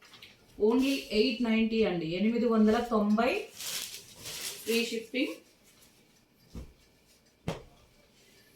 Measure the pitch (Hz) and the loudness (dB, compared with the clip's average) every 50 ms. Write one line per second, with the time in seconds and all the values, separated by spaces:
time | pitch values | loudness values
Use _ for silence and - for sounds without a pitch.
0 | - - - - - - - _ _ _ - - 202 214 247 262 262 277 269 - | -20 -20 -20 -20 -20 -20 -20 _ _ _ -6 0 2 4 4 4 2 2 0 -2
1 | - - 208 214 240 262 220 226 247 226 220 220 226 220 226 220 214 185 175 175 | -4 -2 0 2 2 2 2 0 0 2 2 2 2 2 2 2 2 2 0 -2
2 | 160 160 170 190 202 220 240 233 233 233 226 220 214 214 220 240 233 - 233 214 | -4 -4 -2 0 0 2 2 2 2 2 4 4 6 6 4 2 0 0 0 0
3 | 202 208 208 220 233 269 359 427 - - - - - - - - - - - - | 2 2 2 2 2 2 0 -2 -4 -8 -12 -12 -10 -8 -8 -8 -8 -10 -12 -14
4 | - - - - - - - - - - - - - 214 233 226 226 - 226 226 | -16 -18 -20 -18 -16 -14 -12 -10 -10 -10 -12 -8 -4 -2 0 0 0 -2 -4 -6
5 | - - - 254 302 - - - - _ _ _ _ - - _ - - _ _ | -6 -6 -4 -4 -4 -4 -6 -10 -16 _ _ _ _ -20 -20 _ -20 -20 _ _
6 | _ _ _ _ _ _ _ _ _ _ - - - - - _ _ _ _ _ | _ _ _ _ _ _ _ _ _ _ -16 -16 -16 -16 -20 _ _ _ _ _
7 | _ _ _ _ _ _ _ _ - - - - - - - - - _ _ _ | _ _ _ _ _ _ _ _ -10 -10 -10 -10 -12 -20 -20 -20 -20 _ _ _
8 | _ _ _ _ _ _ - - - _ _ | _ _ _ _ _ _ -20 -20 -20 _ _